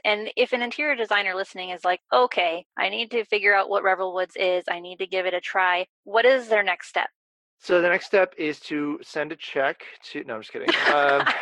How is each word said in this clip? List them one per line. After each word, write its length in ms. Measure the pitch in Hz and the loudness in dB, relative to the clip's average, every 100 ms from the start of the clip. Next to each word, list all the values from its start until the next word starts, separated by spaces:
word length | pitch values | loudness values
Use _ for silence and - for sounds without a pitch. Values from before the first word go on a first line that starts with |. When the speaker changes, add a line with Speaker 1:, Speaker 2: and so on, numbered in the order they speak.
Speaker 1:
And 260 | 214 208 214 - | -2 -2 -2 -2
if 160 | 240 | -2
an 80 | 247 | -2
interior 320 | 240 - 302 | -4 -4 -2
designer 400 | 254 214 202 196 | -2 0 -2 -2
listening 360 | 185 196 190 185 | -4 -6 -10 -10
is 140 | 180 | -4
like, 160 | 180 180 - | -2 -2 2
"Okay, 540 | 247 247 - 175 165 - - | 2 2 2 0 -2 -8 -4
I 120 | 185 | -4
need 220 | 214 226 | -4 -4
to 120 | 240 | -4
figure 300 | 208 208 202 | -2 0 4
out 160 | 202 190 | 4 2
what 120 | 196 | 0
Revel 300 | 190 185 185 | 2 0 -2
Woods 240 | 180 185 - | -4 -4 -2
is, 280 | 185 180 - | 0 0 -2
I 120 | 175 | -6
need 180 | 175 180 | -8 -10
to 80 | 190 | -6
give 180 | 185 180 | -4 -2
it 80 | |
a 60 | 180 | -4
try," 460 | - 190 185 180 185 _ | -2 0 2 0 -4 _
what 220 | - 214 240 | -2 4 4
is 220 | 262 233 | 4 2
their 140 | 214 | 2
next 260 | 196 175 - | 2 -2 -4
step? 220 | - - _ _ _ _ _ | -4 -4 _ _ _ _ _
Speaker 2:
So 220 | - 180 | 2 4
the 80 | 175 | 4
next 180 | 185 - | 2 2
step 280 | 196 185 - | 2 2 0
is 200 | 156 147 | -6 -6
to 380 | - 151 147 147 | -6 -4 -4 -6
send 300 | - 156 151 | -8 -6 -6
a 40 | 160 | -8
check 480 | - 143 135 170 - - | -6 0 0 -2 -10 -20
to, 200 | - 147 | -14 -12
no, 100 | 135 110 | -10 -10
I'm 40 | |
just 120 | 107 | -10
kidding. 240 | - - - - | -6 -2 0 2
Um, 420 | 147 143 139 143 - | 4 4 4 2 0